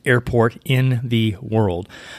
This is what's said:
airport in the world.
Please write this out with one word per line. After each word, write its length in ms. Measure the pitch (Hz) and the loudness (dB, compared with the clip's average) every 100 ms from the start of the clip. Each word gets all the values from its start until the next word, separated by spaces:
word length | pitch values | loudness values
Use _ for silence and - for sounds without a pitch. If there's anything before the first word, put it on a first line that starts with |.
| - | 0
airport 500 | 123 - 123 117 - | 0 2 2 0 0
in 360 | - 131 131 120 | -2 0 2 0
the 340 | 123 117 110 98 | 0 0 0 -2
world. 460 | - 110 104 87 92 - - | -2 0 2 0 -6 -16 -20